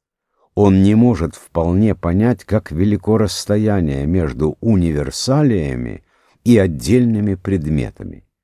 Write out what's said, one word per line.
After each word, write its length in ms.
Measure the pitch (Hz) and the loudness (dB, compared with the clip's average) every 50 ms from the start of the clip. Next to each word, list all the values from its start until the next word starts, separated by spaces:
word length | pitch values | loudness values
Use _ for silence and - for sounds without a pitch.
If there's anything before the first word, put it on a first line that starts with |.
| _ _ _ _ _ _ _ _ _ _ _ | _ _ _ _ _ _ _ _ _ _ _
Он 260 | 104 104 101 95 95 | 2 4 4 6 4
не 140 | 98 101 107 | 4 4 4
может 400 | 110 120 123 117 78 82 78 - | 4 4 2 2 0 -2 -6 -6
вполне 600 | - - - - 85 82 85 90 95 110 110 92 | -10 -16 -8 -4 -2 -2 0 0 2 2 0 0
понять, 480 | - - 85 87 95 107 123 120 95 - | -2 -2 -2 0 0 0 0 0 -2 -4
как 280 | - 98 107 - - | -4 -4 -4 -4 -4
велико 460 | 76 78 95 104 104 92 - 104 110 113 | -4 -2 0 0 0 -2 0 0 0 0
расстояние 880 | 110 95 - - - - 104 107 107 107 101 98 82 73 69 67 69 | 0 -2 -4 -6 -4 -2 -2 0 0 0 0 0 0 -2 -2 -2 -2
между 520 | 76 90 92 82 71 58 58 76 78 - - | -2 0 0 0 -2 -2 -2 -2 -4 -4 -2
универсалиями 1400 | - 117 110 92 85 82 76 73 71 67 - - - 123 131 151 151 135 113 92 76 69 64 62 60 57 50 50 - _ _ _ _ _ _ _ - | -2 0 2 2 2 0 0 -2 -4 -4 -6 -6 -4 -2 0 2 2 2 2 0 -2 -4 -4 -6 -8 -8 -10 -12 -16 _ _ _ _ _ _ _ 0
и 140 | 117 120 107 | 4 4 4
отдельными 800 | 95 95 80 65 - - 110 127 123 117 110 104 104 104 98 | 4 2 0 -4 -2 0 2 2 2 2 0 0 -2 -2 -4
предметами. 920 | 92 - - 98 92 73 78 78 71 60 53 - - 50 50 - - - _ _ _ | -4 -4 -4 -4 -2 -2 -2 -2 -2 -4 -6 -8 -14 -16 -16 -16 -18 -20 _ _ _